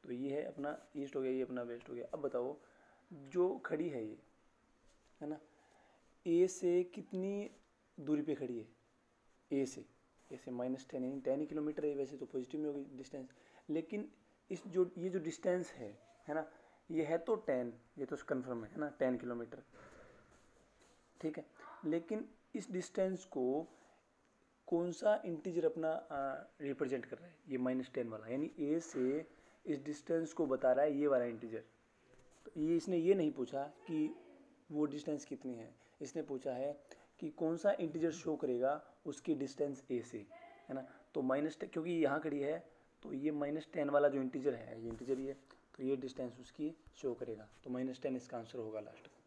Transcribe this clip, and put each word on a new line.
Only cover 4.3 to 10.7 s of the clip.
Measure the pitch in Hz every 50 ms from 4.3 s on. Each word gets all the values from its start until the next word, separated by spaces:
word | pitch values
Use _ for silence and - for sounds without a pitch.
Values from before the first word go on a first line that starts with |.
| _ _ _ _ _ _ _ _ _ _ _ - _ _ _ _ _ _
है | 151 147
ना, | 156 151 - - _ - _ - - - - - - _ _ _ _ _ _
ए | 175 165 175 180
से | 185 185 - 185 175 175 180 180
कितनी | 180 - 208 156 - - 185 185 196 202 202 208 - - - _ _ _ _ _ _ _ -
दूरी | 143 147 151 147
पे | 143 156 143
खड़ी | 139 143 120 123 113
है, | 110 - - _ _ _ _ _ _ _ _ _ _ _ _ _ _ _
ए | 143 139 135
से, | 131 - - - - _ _ _ _ _ _ _ -
ए | 139
से | 123 - 135
माइनस | 123 123 123 127